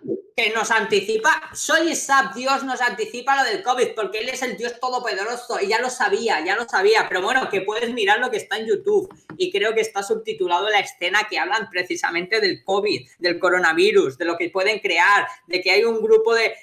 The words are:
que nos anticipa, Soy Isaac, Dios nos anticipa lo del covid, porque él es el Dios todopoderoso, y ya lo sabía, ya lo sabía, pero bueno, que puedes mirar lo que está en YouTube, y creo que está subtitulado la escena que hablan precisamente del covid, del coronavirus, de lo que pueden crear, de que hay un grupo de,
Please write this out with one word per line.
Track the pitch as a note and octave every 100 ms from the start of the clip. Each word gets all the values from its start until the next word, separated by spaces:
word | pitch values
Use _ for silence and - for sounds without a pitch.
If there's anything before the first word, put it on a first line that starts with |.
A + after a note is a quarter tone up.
| - E4 -
que | - A3
nos | A3 G#3
anticipa, | A3+ G3+ G3+ G3+ A3 D#4 - -
Soy | - - D#4 E4
Isaac, | C4 - C4+ - A#3+
Dios | C4 C4+
nos | C4 B3
anticipa | - A3 G#3 A#3+ B3 C4+
lo | B3
del | F#3
covid, | A#3 B3+ A3+
porque | - F#3+ A3
él | B3
es | B3+
el | B3+ F#3
Dios | A#3+ -
todopoderoso, | B3+ B3 A#3 F#3+ G#3+ A#3+ - F#3+
y | G3
ya | A3+
lo | B3
sabía, | - G#3 G#3 A3+ D#3+ E3
ya | G#3
lo | A#3
sabía, | G#3 G3+ A3 -
pero | F#3
bueno, | G3+ B3+ B3
que | G3
puedes | G3 A3 A#3
mirar | B3 G3 G#3+
lo | B3+
que | G#3
está | - G#3
en | A3+
YouTube, | G3 G3+ G#3 - - - -
y | F3+
creo | G3 G#3+ A3
que |
está | - G3
subtitulado | G3 A3 G#3+ G3 F3+ F3 G#3
la | G#3
escena | - - F3 G3+ G#3+
que | E3
hablan | E3+ G#3+ G#3
precisamente | F3+ F3+ F3 - E3+ F3+ A3
del | G3 -
covid, | - G3 G#3 C3 - _
del | F3 E3+
coronavirus, | F3+ F3+ E3+ D#3+ G3+ G3+ C#3+ C3
de |
lo | E3+ E3+
que | E3+
pueden | F#3+ G3 G#3+
crear, | F#3+ E3 F#3 G3+ - - -
de | F3
que | F3+
hay | G3
un | A#3 A3+
grupo | A3 A3 A3
de, | A3+ A3 -